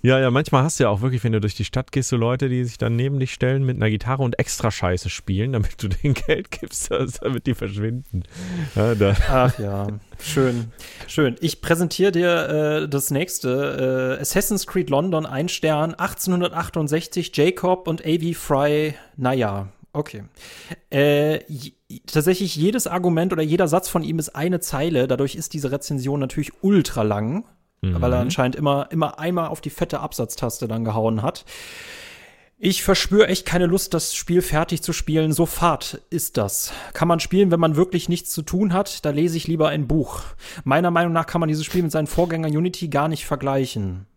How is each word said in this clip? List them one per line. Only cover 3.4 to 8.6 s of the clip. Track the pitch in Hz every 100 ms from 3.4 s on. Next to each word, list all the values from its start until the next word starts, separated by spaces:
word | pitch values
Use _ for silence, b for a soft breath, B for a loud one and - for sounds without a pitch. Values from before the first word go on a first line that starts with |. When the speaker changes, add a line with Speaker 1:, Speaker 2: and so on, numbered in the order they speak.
| 127 135 135
Speaker 1:
mit | 110
einer | 107
Gitarre | 107 113 135
und | 127 -
extra | - - 117
Scheiße | - 90 90 87
spielen, | - - 95 120
damit | 123 101 -
du | 101
denen | 90 147
Geld | 131 - 170 -
gibst, | - - - -
<laughs> |
also | - 135 -
damit | - 123 -
die |
verschwinden. | 117 101 101 107 123 - 92 - 175 185 180